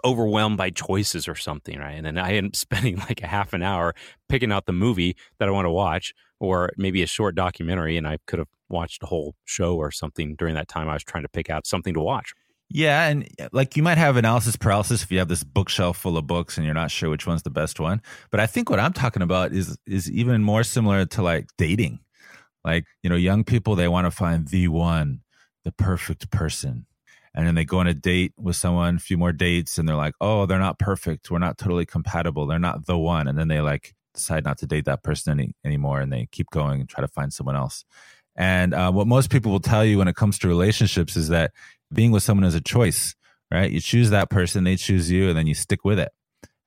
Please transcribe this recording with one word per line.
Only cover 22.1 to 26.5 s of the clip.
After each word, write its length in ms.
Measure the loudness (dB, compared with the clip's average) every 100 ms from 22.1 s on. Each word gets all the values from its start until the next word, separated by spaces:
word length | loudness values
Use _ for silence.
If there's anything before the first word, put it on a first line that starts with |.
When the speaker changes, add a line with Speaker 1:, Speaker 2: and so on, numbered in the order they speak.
| _ -20 -20 _ _
Speaker 2:
Like, 220 | -2 -2 -2 _
you 60 | 0
know, 80 | 2
young 260 | 4 2
people, 320 | 2 0 2 2
they 140 | 2
wanna 200 | 2 0
find 380 | 0 0 0 0
the 220 | 0 2
one, 500 | 2 2 0 -2 -4 _ _ _ _ -10
the 80 |
perfect 580 | -2 -2 -2 -4 -8 -4
person. 540 | -2 -2